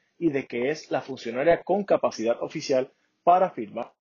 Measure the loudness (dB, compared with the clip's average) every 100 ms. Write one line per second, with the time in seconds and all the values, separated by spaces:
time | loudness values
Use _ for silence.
0 | _ -2 0 0 -4 -2 -2 -2 -4 -4
1 | -4 -10 -6 0 2 2 2 -2 2 2
2 | 0 -2 -2 -2 -4 -8 -2 0 0 _
3 | _ _ 4 4 4 -4 -10 -10 -12 _